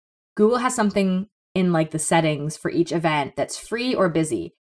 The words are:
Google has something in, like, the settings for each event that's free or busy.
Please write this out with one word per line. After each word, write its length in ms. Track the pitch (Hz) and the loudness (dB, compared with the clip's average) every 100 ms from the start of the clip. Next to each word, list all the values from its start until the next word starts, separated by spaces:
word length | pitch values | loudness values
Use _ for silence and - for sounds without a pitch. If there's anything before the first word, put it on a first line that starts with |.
| _ _ _ - | _ _ _ 2
Google 220 | 214 247 | 2 4
has 160 | 247 | 0
something 520 | 247 208 202 190 185 196 _ _ | 0 0 2 0 0 -4 _ _
in, 180 | 185 185 | 0 2
like, 180 | 165 160 | 2 0
the 80 | 160 | -2
settings 580 | - 170 160 147 147 - | 0 2 2 0 -4 -6
for 140 | 170 | -4
each 220 | 151 170 | -2 0
event 420 | 160 160 151 139 - | 0 0 0 -2 -4
that's 220 | - - | -6 -6
free 340 | - 226 254 | -8 -4 -2
or 160 | 240 185 | 0 2
busy. 460 | 160 156 110 82 _ _ | 2 -2 -4 -6 _ _